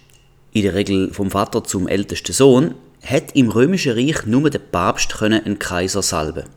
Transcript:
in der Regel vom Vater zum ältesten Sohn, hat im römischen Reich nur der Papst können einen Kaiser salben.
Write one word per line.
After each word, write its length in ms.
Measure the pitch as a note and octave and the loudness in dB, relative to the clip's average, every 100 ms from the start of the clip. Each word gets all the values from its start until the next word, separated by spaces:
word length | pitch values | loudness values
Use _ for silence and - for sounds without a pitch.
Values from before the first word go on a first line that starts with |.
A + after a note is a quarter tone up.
| _ _ _ _ _ | _ _ _ _ _
in 100 | A2 | -2
der 120 | G2 | 0
Regel 380 | F2+ G2 F#2+ F#2+ | 0 0 0 0
vom 180 | - G2 | -2 -2
Vater 320 | G2 G#2+ A#2 | -2 -2 -4
zum 240 | - G2 F2+ | -4 -4 -2
ältesten 460 | G2 G2 G#2+ - | -2 -4 -6 -4
Sohn, 420 | F2+ C3+ B2+ D#3+ - - _ | 4 6 6 4 -4 -16 _
hat 320 | - C#3 - C#3+ | -4 -4 0 2
im 140 | A#2+ | 2
römischen 420 | G#2+ C#3 F#3+ C#3+ | 4 2 2 0
Reich 340 | A2 C#3 D#3 G#2+ | 0 0 -2 0
nur 240 | B2 D3+ | 2 2
der 80 | G#2+ | -2
Papst 580 | - F2 G2 - - - | -4 -2 0 0 -4 -2
können 280 | G#2+ A2 | 0 0
einen 160 | G#2 G2+ | -2 -6
Kaiser 420 | - F2+ F#2+ G2+ | -4 -4 -2 -2
salben. 420 | F#2 E2+ D2+ D2+ - | -2 -2 -4 -6 -12